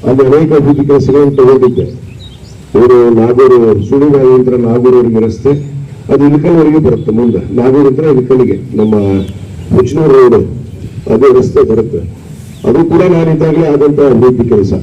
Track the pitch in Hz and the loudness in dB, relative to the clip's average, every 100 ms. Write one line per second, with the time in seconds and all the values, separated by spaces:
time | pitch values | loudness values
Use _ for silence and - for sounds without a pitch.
0 | 127 127 131 147 160 156 135 143 139 139 | -2 0 2 2 2 0 0 0 2 0
1 | 127 139 143 135 127 135 123 127 123 - | 2 0 0 2 2 4 2 -2 -8 -10
2 | - - - - - - - 104 123 123 | -18 -20 -20 -20 -20 -20 -6 0 2 4
3 | 120 113 113 127 131 123 113 101 98 139 | 4 2 0 2 4 4 2 0 -2 0
4 | 147 139 127 127 123 123 113 123 127 123 | 2 2 2 2 2 -2 -2 0 2 2
5 | 113 113 110 - 135 143 - - - - | 2 0 -4 -4 -2 -2 -6 -12 -14 -16
6 | - 143 143 147 165 170 151 156 127 113 | -4 0 2 2 0 2 2 2 0 -2
7 | - 110 120 98 - 104 123 135 139 127 | -4 -2 -2 -2 -4 -2 0 2 2 0
8 | 156 131 123 127 113 98 - 110 107 107 | 0 0 0 0 0 -2 -6 -4 0 0
9 | 98 135 190 - - - - - - 151 | 0 -4 -6 -12 -16 -16 -4 0 0 0
10 | 156 135 127 110 92 - - - - - | 2 4 4 2 -2 -8 -14 -16 -14 -14
11 | - 113 135 - - - - 107 71 - | -4 0 2 2 0 0 0 0 -2 -6
12 | - - - - - - - 160 165 165 | -10 -14 -20 -20 -20 -10 -2 0 0 2
13 | 185 170 165 156 160 151 160 147 147 147 | 2 0 0 0 0 0 0 2 0 2
14 | 143 117 123 120 113 107 95 - | 2 2 2 0 0 0 0 -4